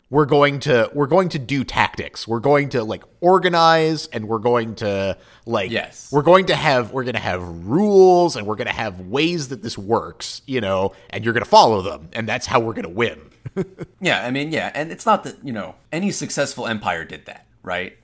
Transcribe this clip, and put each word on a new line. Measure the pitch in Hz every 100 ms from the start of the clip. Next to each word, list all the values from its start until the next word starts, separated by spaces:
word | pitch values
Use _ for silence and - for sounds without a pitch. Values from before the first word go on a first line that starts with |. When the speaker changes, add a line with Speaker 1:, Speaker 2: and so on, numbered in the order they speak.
| -
Speaker 1:
"We're | 135 147
going | 147 143 139
to, | 139 123 110
we're | 143 139
going | 175 180
to | 156
do | 117 139
tactics. | 123 - 104 - 73 - -
We're | 117
going | 113 143 143
to, | 127
like, | 110 95 - _
organize, | 175 190 180 170 165 165 160 156 -
and | 117 107
we're | 113
going | 113 120 113 104
to, | 107 98 98 90 - -
like, | - 113 92
Speaker 2:
Yes. | 104 - - -
Speaker 1:
we're | 139
going | 147 185 180
to | 147
have, | 151 131 110
we're | 131
gonna | 123 117
have | 113 90 87 85 90
rules, | 147 208 196 185 175 175
and | 131 101
we're | 107
gonna | 113
have | 95 113 90
ways | 92 120 165 175 135
that | 131
this | 95 -
works, | 98 110 82 80 - - -
you | 127
know, | 98 95 95 - -
and | 104
you're | 110
gonna | 117
follow | 101 214 156 107
them, | 90 73 78
and | 113 113
that's | 123 -
how | 127
we're | 113
gonna | 110 143
win." | 90 113 - - _ -
<laughs> | - - - 180 -
Speaker 2:
Yeah, | 180 104 117
I |
mean, | 135 147
yeah, | 147 95
and | - 160
it's | 175 -
not | 202
that, | 143 -
you | 143
know, | 110 85 - _
any | 156 202
successful | 151 147 - 135 - 113
empire | 110 101 85
did | 82 80 -
that, | - _ _
right? | 90 90 92 -